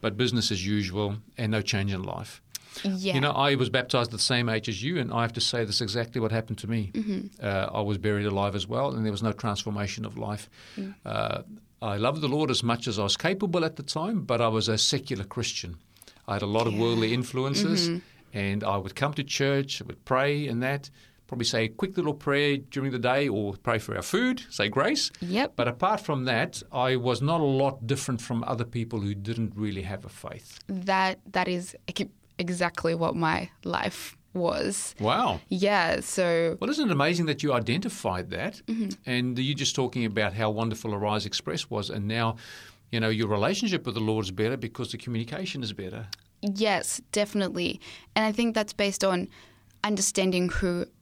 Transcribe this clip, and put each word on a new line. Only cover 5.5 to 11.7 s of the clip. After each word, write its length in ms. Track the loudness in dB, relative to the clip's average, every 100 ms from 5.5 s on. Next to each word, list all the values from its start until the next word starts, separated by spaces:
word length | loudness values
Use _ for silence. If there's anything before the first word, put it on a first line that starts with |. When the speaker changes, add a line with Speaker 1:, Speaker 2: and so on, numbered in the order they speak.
| 0 0
Speaker 1:
this 160 | 0
exactly 400 | 0 -2 -2 0
what 100 | 0
happened 280 | 0 -2 -6
to 80 | -2
me. 240 | -2 -2
Speaker 2:
Mm-hmm. 260 | -4 -2 -4 -6 -6
Speaker 1:
Uh, 280 | -2 0 0
I 80 | 0
was 160 | 0 0
buried 300 | 0 0 0
alive 280 | 2 0 0
as 120 | -4
well, 260 | -2 -2
and 100 | 0
there 80 | -2
was 120 | 0
no 80 | -2
transformation 760 | -2 -4 -4 -4 -4 -4 -4 -8
of 100 | -6
life. 300 | -6 -6 -8 -20 -16 -10
Speaker 2:
Mm. 160 | -10 -10
Speaker 1:
Uh, 380 | -6 -2 -2 -2 -8 -18 -20